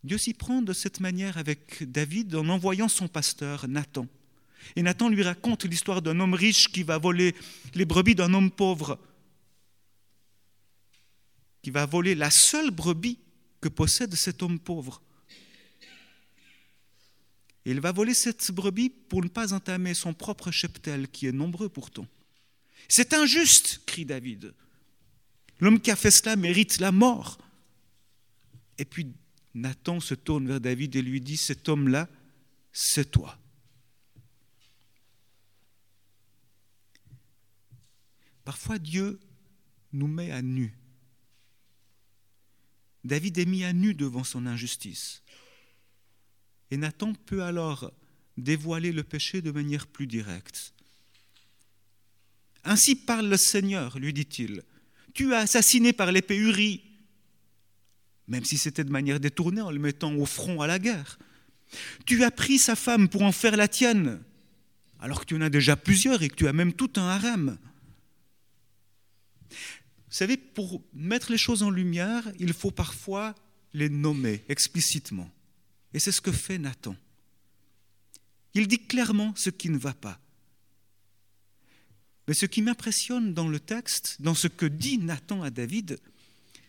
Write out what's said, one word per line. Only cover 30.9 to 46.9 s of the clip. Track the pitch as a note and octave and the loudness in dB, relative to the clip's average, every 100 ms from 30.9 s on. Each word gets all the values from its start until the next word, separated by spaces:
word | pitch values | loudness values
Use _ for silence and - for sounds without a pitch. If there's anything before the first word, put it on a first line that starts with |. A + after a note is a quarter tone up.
| C3 | -4
et | |
lui | B2+ C3+ | -4 -4
dit, « | B2+ D#3 | -6 -4
Cet | - D3 - | -4 -4 -2
homme-là, | D3+ C#3 C3+ E3+ - - _ _ _ _ | 2 4 2 0 -12 -20 _ _ _ _
c'est | - - - C#3 | -4 0 0 2
toi. » | - D2+ - _ _ _ _ _ _ _ - - _ _ _ _ _ _ _ _ _ _ _ _ _ _ _ _ _ _ _ _ _ _ _ _ _ _ - _ - _ _ _ _ _ - _ _ _ _ _ _ | 0 0 -18 _ _ _ _ _ _ _ -20 -20 _ _ _ _ _ _ _ _ _ _ _ _ _ _ _ _ _ _ _ _ _ _ _ _ _ _ -20 _ -20 _ _ _ _ _ -20 _ _ _ _ _ _
Parfois, | C3+ C#3 - A3 | -14 -12 -8 -8
Dieu | D#3 F3 G3 G3 _ - _ _ _ _ _ | -4 -4 -4 -6 _ -20 _ _ _ _ _
nous | C#3 D3 | -6 -4
met | D#3 F3 | -4 -8
à | C3+ | -6
nu. | B2+ B2+ A#2 - - _ _ _ _ _ _ _ _ _ _ _ _ _ _ _ _ _ _ _ _ _ | -4 -4 -4 -8 -20 _ _ _ _ _ _ _ _ _ _ _ _ _ _ _ _ _ _ _ _ _
David | B2 C#3+ F#3 E3+ | -4 -2 -2 -2
est | F3 | 0
mis | F#3 | 0
à | F3+ | -2
nu | F3 G3+ | 0 0
devant | E3+ C#3 B2 | 0 -4 -4
son | C3 B2+ | -6 -6
injustice. | B2 A#2 A#2+ - G#2 E2+ - - _ - - _ _ _ _ _ _ _ _ _ _ _ _ | -6 -6 -8 -10 -12 -12 -14 -16 _ -20 -20 _ _ _ _ _ _ _ _ _ _ _ _
Et | C#3 | -6
Nathan | D3+ | -6